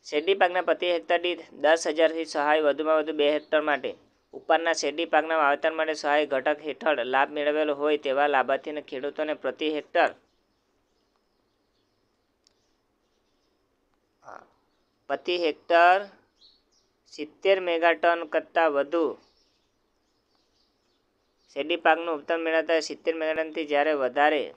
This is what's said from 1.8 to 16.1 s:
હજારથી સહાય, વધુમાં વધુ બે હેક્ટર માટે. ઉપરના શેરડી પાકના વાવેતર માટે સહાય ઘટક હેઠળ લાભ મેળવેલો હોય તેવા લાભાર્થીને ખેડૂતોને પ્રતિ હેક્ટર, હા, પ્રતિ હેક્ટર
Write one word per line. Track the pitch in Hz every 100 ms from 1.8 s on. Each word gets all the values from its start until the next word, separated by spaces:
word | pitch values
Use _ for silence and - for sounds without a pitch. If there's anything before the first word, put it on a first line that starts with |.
| 170
હજારથી | 156 160 160
સહાય, | 160 156 147 156
વધુમાં | 151 139 156 156
વધુ | 151
બે | 156 147
હેક્ટર | 151 - 156
માટે. | 151 139 127 92 _ _ _
ઉપરના | 131 - 160 165
શેરડી | 156 147 147
પાકના | 165 156 156 160
વાવેતર | 143 143 160
માટે | 160 156
સહાય | 151 147 147 147
ઘટક | 135 131 147
હેઠળ | 156 131 160 143
લાભ | 120 131 147
મેળવેલો | 151 147 151 151
હોય | 143 147 147
તેવા | 143 131 147
લાભાર્થીને | 139 123 135 156 151
ખેડૂતોને | - 135 143 139 151
પ્રતિ | 143 131 131 156
હેક્ટર, | 151 - 175 151 - _ _ _ _ _ _ _ _ _ _ _ _ _ _ _ _ _ _ _ _ _ _ _ _ _ _ _ _ _ _ _ _ _ _ _ _ _ _ _ _
હા, | 123 - _ _ _ _ _ _ -
પ્રતિ | 139 - 175
હેક્ટર | 165 147 - 170 175 190 202